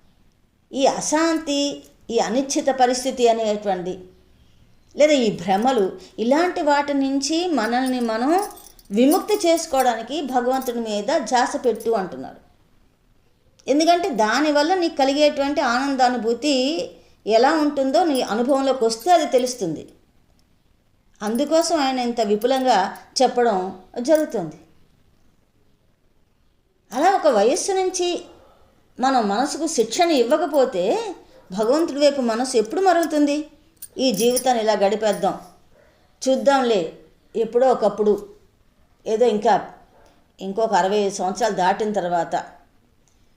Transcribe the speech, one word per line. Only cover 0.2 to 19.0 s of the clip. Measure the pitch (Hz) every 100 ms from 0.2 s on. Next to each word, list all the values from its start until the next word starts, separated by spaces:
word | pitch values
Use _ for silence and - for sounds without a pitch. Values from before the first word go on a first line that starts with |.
| _ _ _ _ _
ఈ | 254 269
అశాంతి, | - - 302 330 320 320 285 285 277 - _ -
ఈ | 233
అనిశ్చిత | 170 240 269 311 262
పరిస్థితి | 262 247 254 262 247 233
అనేటువంటి, | 226 220 208 208 185 180 180 - _ _ _ _ _ _ _ _ -
లేదా | 302
ఈ | 285 226 165
భ్రమలు, | 175 190 254 254 190 - - -
ఇలాంటి | 226 294 359 359
వాటి | 294 285 285
నుంచి | 277 269 277 277 320 359
మనల్ని | 277 214 240 262 254
మనం | 233 220 262 359 415 - - _ -
విముక్తి | 202 269 349 -
చేసుకోవడానికి | 415 339 330 - 269 254 226 220 302
భగవంతుని | 269 254 240 262 247 233
మీద | 220 208
ధ్యాస | 202 320 - 247 269 294
పెట్టు | 247 214 226
అంటున్నారు. | 220 180 131 131 - _ _ _ _ _ _ _ _ _ _ _ _ -
ఎందుకంటే | 285 330 349 381
దానివల్ల | 220 214 240 302 294 302
నీకు | 370 330 320
కలిగేటువంటి | 269 277 294 294 277 294
ఆనందానుభూతి | 254 240 277 269 247 247 214 233 285 262 262 339 - - _ _ 196
ఎలా | 220 269
ఉంటుందో | 320 294 285 269 294
నీ | 349 262
అనుభవంలోకి | - 208 247 269 269 262
వస్తే | 226 226